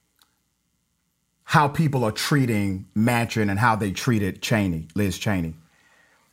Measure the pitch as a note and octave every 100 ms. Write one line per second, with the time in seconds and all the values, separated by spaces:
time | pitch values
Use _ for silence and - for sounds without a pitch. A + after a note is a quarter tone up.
0 | _ _ _ _ _ _ _ _ _ _
1 | _ _ _ _ - D#3+ C#3+ C#3+ D#3+ C3+
2 | A2+ - - D3 B2 G#2+ G2 F#2+ - G#2
3 | A#2 A#2+ A2+ A2+ G#2 F#2+ A#2+ G#2+ G#2+ F2
4 | - A2 G2 - - A2 F#2+ D#2+ D#2+ G2+
5 | G2+ F2 A2 F#2 E2 D#2+ _ _ _ _
6 | _ _ _